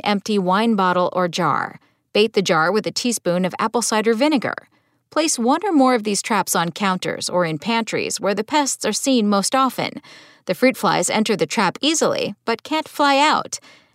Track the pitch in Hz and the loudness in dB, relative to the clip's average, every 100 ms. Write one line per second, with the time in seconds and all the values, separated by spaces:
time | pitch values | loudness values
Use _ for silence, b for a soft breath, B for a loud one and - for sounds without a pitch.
0 | - 208 - 208 180 190 233 208 185 180 | 0 -2 0 0 2 2 2 2 2 2
1 | 180 - 180 160 160 - - - _ _ | 0 0 -2 0 0 0 -4 -10 _ _
2 | _ 208 220 214 180 165 160 208 170 - | _ 0 2 2 2 2 2 0 -2 -4
3 | 247 226 180 175 180 - 220 240 - 214 | -4 -2 -2 0 -2 -2 -2 -2 0 0
4 | 208 220 302 285 131 - - _ _ _ | 0 2 2 2 -2 -8 -12 _ _ _
5 | _ 311 311 - 233 311 403 311 254 247 | _ -2 0 0 0 0 2 4 4 2
6 | 214 196 - 208 - 190 170 - 202 185 | 0 -4 0 -2 0 0 -2 -2 -2 -2
7 | - - - 180 170 156 - 233 226 151 | -4 -6 -4 -2 0 -2 -2 -2 -2 -4
8 | 78 - 185 208 220 302 269 - - 208 | -4 -4 -2 -2 0 0 0 -2 -4 -2
9 | 277 254 208 202 190 262 262 - - - | 0 2 2 2 2 0 0 0 -6 -8
10 | B B B B - 180 254 - 196 156 | B B B B -6 2 2 2 0 2
11 | 180 208 220 190 160 - 185 - 185 320 | 0 0 0 0 0 0 0 0 -2 0
12 | 196 - - 208 - 226 - 311 311 - | 0 0 -4 -6 -6 -6 -4 -6 -6 0
13 | 285 277 302 247 - - b b b | 2 4 4 2 -2 -6 b b b